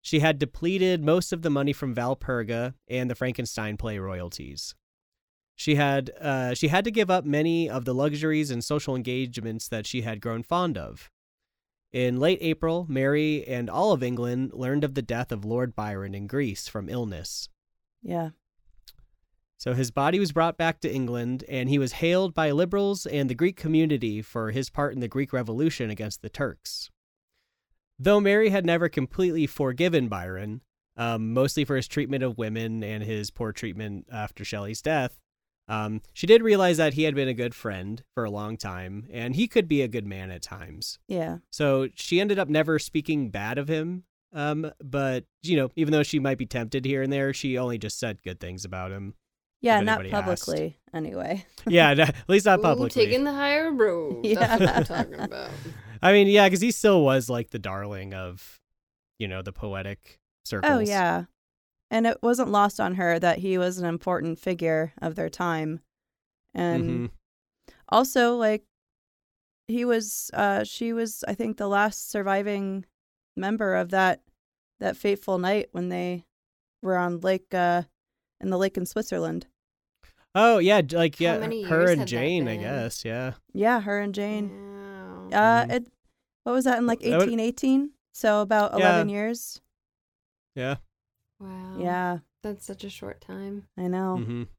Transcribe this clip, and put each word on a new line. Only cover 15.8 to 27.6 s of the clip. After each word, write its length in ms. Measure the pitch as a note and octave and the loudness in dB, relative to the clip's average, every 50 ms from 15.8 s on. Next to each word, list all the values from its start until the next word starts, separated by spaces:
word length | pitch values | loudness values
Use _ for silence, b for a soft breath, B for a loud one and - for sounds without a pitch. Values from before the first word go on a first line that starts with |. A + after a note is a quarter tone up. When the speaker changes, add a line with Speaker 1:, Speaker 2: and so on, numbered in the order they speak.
| G#2+ G#2+ G#2 F#2+ G2 G2 G2 | -6 -6 -6 -6 -8 -8 -8
Speaker 1:
in 120 | G2 G2+ | -10 -8
Greece 420 | G2 B2 C#3 C#3+ A2+ F#2+ - - - | -4 -4 -2 -2 -2 -4 -8 -12 -10
from 200 | - G#2+ G2+ D2 | -10 -8 -8 -6
illness. 600 | G#2 B2 A#2+ G#2+ F#2+ D#2+ D#2+ - - - - - _ _ _ _ _ _ _ _ _ _ | -6 -6 -6 -6 -8 -10 -10 -12 -12 -12 -14 -16 _ _ _ _ _ _ _ _ _ _
Speaker 2:
Yeah. 280 | A#3+ F#3+ F3 E3+ E3 D#3 D#3 _ _ _ _ _ _ _ _ - _ - _ - - _ _ _ _ _ _ _ _ _ _ _ | -10 -6 -4 -4 -4 -6 -10 _ _ _ _ _ _ _ _ -20 _ -20 _ -20 -20 _ _ _ _ _ _ _ _ _ _ _
Speaker 1:
So 140 | - B2+ | -4 -2
his 180 | B2 B2+ C3 A#2 | -2 0 -2 -2
body 300 | - C#3 C#3 D#3 F3+ G3+ | -2 0 0 2 2 2
was 120 | G3+ D#3+ | 0 0
brought 260 | C#3+ E3 E3 E3+ E3 - | 2 0 0 0 0 0
back 220 | E3 E3 D#3+ _ | -2 -2 -2 _
to 120 | - D3+ A2+ | -4 -4 -4
England, 480 | C3+ C3 A#2 A#2+ A#2+ A#2+ B2 B2+ C3 - - | -4 -4 -4 -4 -4 -4 -4 -4 -6 -6 -6
and 200 | C#3 C3 B2+ C3 | -6 -4 0 2
he 80 | C#3+ C#3+ | 2 2
was 140 | C3+ A#2+ - | 2 0 -2
hailed 400 | - E3 E3 F3 F#3 G3 F3+ D#3+ | -2 0 2 2 2 2 0 0
by 160 | - D#3 D3+ | 0 0 2
liberals 560 | C#3+ D3+ F3+ F3 G3 G3+ G3+ G3+ G3+ F#3 - | 4 2 2 2 2 0 0 0 -2 -4 -4
and 220 | - - C#3+ C#3 B2+ | -4 -2 -2 0 -2
the 40 | B2 | 0
Greek 220 | A#2 E3 F#3+ F3+ | 2 0 0 0
community 640 | - - D#3 D#3+ D#3 D#3+ D#3 D3 B2 A#2 A2 G#2 G#2+ | -2 -2 2 4 4 4 4 2 0 0 -4 -4 -6
for 300 | A2 - - A#2 A2 A2 | -8 -8 -6 -6 -4 -2
his 180 | A2 C3+ C3 - | -2 -4 -4 -4
part 240 | - - C#3+ C#3+ | -2 -2 -2 -2
in 80 | - C3+ | -2 -4
the 80 | B2 G#2+ | -6 -4
Greek 240 | - C3 C#3+ - | -2 -4 -4 -2
Revolution 560 | - B2+ A#2+ A2+ A2 A#2+ D#3 E3 - - B2 A2 | -2 -4 -2 -2 -2 0 0 0 0 -2 -6 -6
against 320 | G#2+ F#2+ G#2+ G#2 - - | -4 -6 -6 -8 -8 -10
the 80 | - G#2 | -14 -14
Turks. 600 | - - C#3 A#2 - _ _ - - - - - _ _ _ _ _ _ _ _ _ _ _ _ _ _ | -6 -6 -6 -6 -6 _ _ -12 -10 -10 -12 -14 _ _ _ _ _ _ _ _ _ _ _ _ _ _